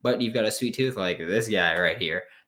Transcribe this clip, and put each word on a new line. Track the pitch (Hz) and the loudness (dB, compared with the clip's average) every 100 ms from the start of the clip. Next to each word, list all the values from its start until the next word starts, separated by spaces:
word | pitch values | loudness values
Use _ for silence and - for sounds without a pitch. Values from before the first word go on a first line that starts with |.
but | 127 120 | 0 0
you've | 120 | 0
got | 117 107 | 0 0
a | |
sweet | - 120 | 0 -2
tooth | 117 131 101 | 0 -2 0
like | 92 80 | -2 -2
this | 82 107 113 | 0 0 2
guy | 98 85 82 | 2 2 4
right | 87 82 | 2 0
here, | 85 90 - - | -2 -4 -6 -16